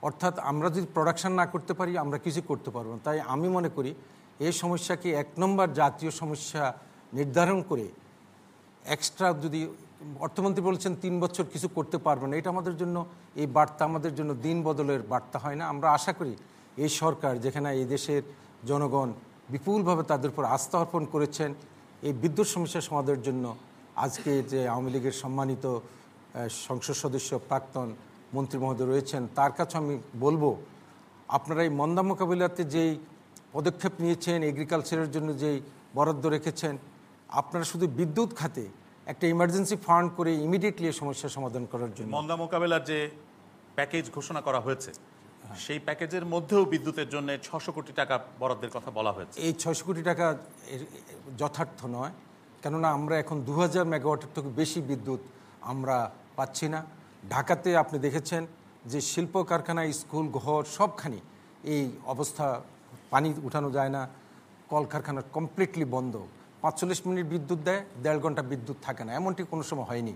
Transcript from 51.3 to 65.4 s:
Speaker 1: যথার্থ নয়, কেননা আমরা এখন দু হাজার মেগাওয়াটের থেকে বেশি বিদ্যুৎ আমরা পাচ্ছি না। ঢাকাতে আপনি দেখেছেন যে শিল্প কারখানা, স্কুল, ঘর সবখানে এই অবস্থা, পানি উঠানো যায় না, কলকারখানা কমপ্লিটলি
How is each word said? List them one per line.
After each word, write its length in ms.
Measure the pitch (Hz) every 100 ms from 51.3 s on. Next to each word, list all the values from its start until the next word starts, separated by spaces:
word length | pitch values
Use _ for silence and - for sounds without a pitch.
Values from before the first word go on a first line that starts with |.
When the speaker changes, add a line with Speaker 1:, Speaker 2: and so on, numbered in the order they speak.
| 131
Speaker 1:
যথার্থ 480 | 147 143 160 - 123
নয়, 260 | 120 139 190 - - - -
কেননা 280 | 151 156 165
আমরা 300 | 143 151 160
এখন 220 | 151 156
দু 120 | 123
হাজার 320 | 143 175 185 170
মেগাওয়াটের 440 | 156 135 147 - -
থেকে 120 | 139
বেশি 340 | 120 156 -
বিদ্যুৎ 380 | 135 135 110 131 - - - -
আমরা 500 | - 131 131 127 110 - - -
পাচ্ছি 320 | 135 - 156
না। 180 | 156 160 - - - 98
ঢাকাতে 480 | 123 139 175 180 170
আপনি 220 | 156 151
দেখেছেন 480 | 139 139 - 170 165 - - - 123
যে 160 | 139
শিল্প 420 | - - 170 190
কারখানা, 480 | 175 170 165 170 160
স্কুল, 380 | 143 - 151 156
ঘর 340 | 131 127 151
সবখানে 560 | 147 - 202 208 165 110 - - - -
এই 280 | - 151 135 117 127
অবস্থা, 560 | 131 147 - 143 123 - - - - -
পানি 240 | 135 156 151
উঠানো 280 | 139 147 143
যায় 180 | 135 135
না, 180 | 139 131 - - - - - -
কলকারখানা 520 | 151 147 151 135 139
কমপ্লিটলি 640 | 131 156